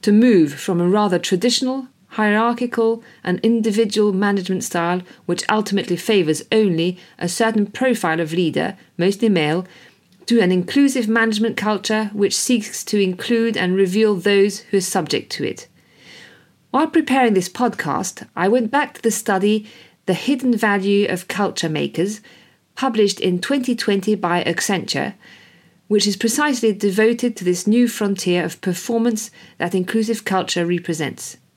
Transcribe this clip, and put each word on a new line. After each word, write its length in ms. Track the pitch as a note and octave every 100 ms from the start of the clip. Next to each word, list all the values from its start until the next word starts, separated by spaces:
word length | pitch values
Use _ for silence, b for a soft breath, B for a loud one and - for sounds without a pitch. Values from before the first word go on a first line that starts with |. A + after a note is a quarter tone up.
to 100 | -
move 420 | G#3 B3 G#3 D3+
from 280 | C#3+ - F3
a 80 | F3
rather 280 | G#3 G#3 F3+
traditional, 680 | - F#3 B3 A#3+ B3+ C4 B3+ _ _
hierarchical, 920 | - G#3+ G#3 A3+ A#3+ B3 A#3+ A3+ A3+ B B
and 160 | - F3+
individual 720 | A3 A#3 A3 G3+ A3+ G#3+ G#3
management 540 | F#3 G3+ G3+ F#3 F#3 -
style 360 | F3+ E3+ F3+ F3+ B B
which 200 | E3+ -
ultimately 460 | G#3+ G#3 G3+ - F3
favours 480 | - G#3 D#3 D#3 -
only 460 | A3 G#3 E3 E3+ F3+ B B
a 120 | F3+
certain 360 | - A3+ A3 G3+
profile 540 | - C4 A#3+ F3 D#3+
of 140 | E3
leader, 440 | E3 E3+ D3+ E3 - b -
mostly 320 | F3 G3+ A3+
male, 360 | F#3 D3+ E3 F#3 B B B B _ -
to 160 | A#3
an 100 | F3+
inclusive 560 | F#3 F3+ C#4 C#4+ C4 G#3+
management 480 | A3+ A3+ G#3+ A3+ -
culture 540 | G#3 G#3 G#3 G#3+ G#3+
which 240 | G#3 G3 -
seeks 480 | - A#3+ G#3 -
to 180 | - G#3+
include 540 | F#3+ F#3 - A#3 A3+ A3
and 220 | F3+ F#3
reveal 380 | F#3+ F#3+ A3 G3+
those 440 | F3 G3+ G3+ G3+
who 180 | - G3
are 40 |
subject 500 | F#3 G3 D#3 - -
to 140 | - C#3
it. 240 | - - B B B B B B B B B _
While 160 | B3+ D4+
preparing 480 | E4 D4+ C4 B3 G3
this 120 | F3+
podcast, 800 | - A#3+ - D#3+ C#3+ F#3 - - -
I 140 | F3+
went 200 | B3 A3
back 260 | C#4 C#4+ -
to 60 |
the 100 | A3+
study 540 | G#3+ - G3 G3+ G#3+ G#3+ B B B -
The 60 |
Hidden 440 | F3 - C#4 B3+ A3+
Value 500 | A3 G3+ F#3+ G3+ G3+
of 180 | F3+ -
Culture 420 | - G3+ - E3
Makers, 520 | D#3 C#3+ D3 F#3 G#3+ b b b b _ -
published 440 | C4+ G#3+ G3+ G3
in 200 | - F3+
twenty 360 | - C#4+ B3+ A#3+
twenty 400 | - G3 F#3+ G#3
by 280 | F3+ F3
Accenture, 720 | - E3 - F#3+ - C#3 D#3+ G#3 B B B B B B _
which 200 | G#3 G3+
is 80 | F#3+
precisely 580 | A#3 A#3 D4+ B3+ A3+
devoted 640 | G3 G3+ F#3+ G#3+ A#3 B3 G#3+
to 80 |
this 240 | F3+ F3+ -
new 200 | A3+ B3
frontier 560 | - G#3 F#3+ - F3
of 180 | E3 -
performance 720 | - F3+ - A#3 A#3 A3 - B B B
that 180 | F3 F#3
inclusive 500 | F3+ A3 A3 A3 -
culture 400 | F#3+ F3+ - E3+
represents. 720 | F3 F3 D#3+ D3 - - - _